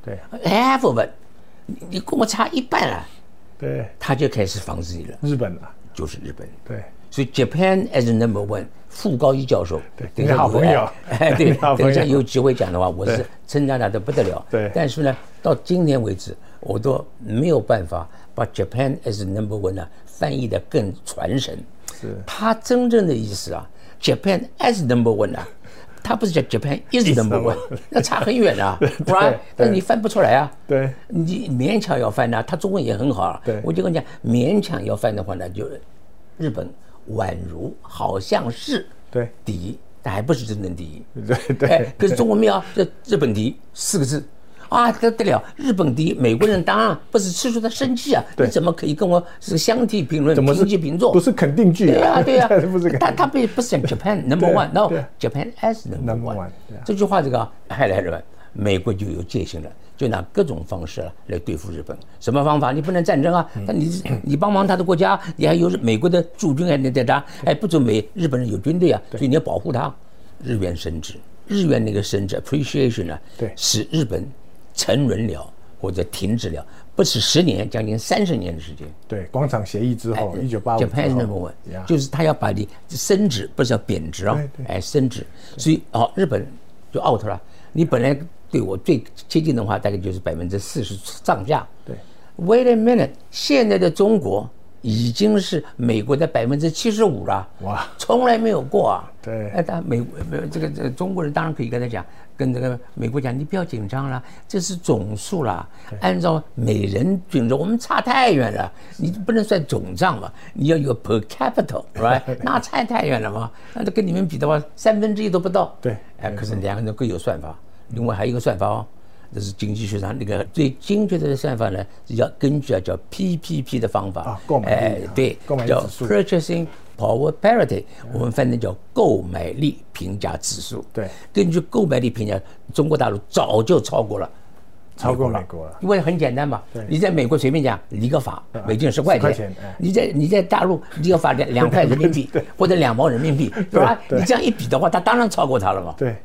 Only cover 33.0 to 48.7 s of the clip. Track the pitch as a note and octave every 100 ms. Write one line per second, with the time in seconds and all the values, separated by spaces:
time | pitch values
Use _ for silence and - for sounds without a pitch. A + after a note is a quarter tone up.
33 | C#3 G2 F2 - - G#2+ G#2+ E3 F#3+ D#3+
34 | - - - A#2 B2+ G#3 F3 E3 G2+ G#2
35 | A#2 G#2 F#2+ F#2 F2 G2 - - - -
36 | - - - - D#3+ A2+ F2+ - - -
37 | - A2 F#2+ F2 F2 E2 A#2 - - -
38 | G2+ G2 - G3+ C#3 A#2 - C4+ - -
39 | - B2 A#2 - - F#2+ F#2 - - -
40 | - G2 A#2+ C#3+ A2+ G#2 F#2+ F2 D#2+ D2+
41 | - B2 G#2 B2 - C3+ - - A#2 -
42 | G3+ B3 A#3 G#3 A3 G3 - - F3+ -
43 | - G3+ C#3 G#2 A2+ - - - - F#3
44 | B2+ D3 - - - - - - A#3+ A3+
45 | A#3 A3+ G3+ A#2+ - - C#4 F#3+ D#3 B2
46 | D#3 - B2 A2+ G#3 F#3+ E3 G3+ A3 D#3
47 | - A3+ F#3 E3+ B3+ A#3 A3+ - C4+ A#3+
48 | C#4+ F#3 - - A#2+ E3+ E3+